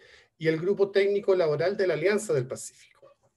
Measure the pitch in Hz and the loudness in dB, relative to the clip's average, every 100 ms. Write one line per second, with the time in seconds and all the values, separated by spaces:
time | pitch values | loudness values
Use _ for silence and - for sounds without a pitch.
0 | - - _ - 160 160 175 208 196 196 | -18 -20 _ -4 -2 0 0 0 0 2
1 | 196 202 202 185 156 147 170 208 185 151 | 2 0 2 2 2 0 0 0 0 0
2 | 180 208 - 143 - 110 - - - _ | 0 0 0 -2 -2 -8 -14 -18 -20 _
3 | - _ _ | -20 _ _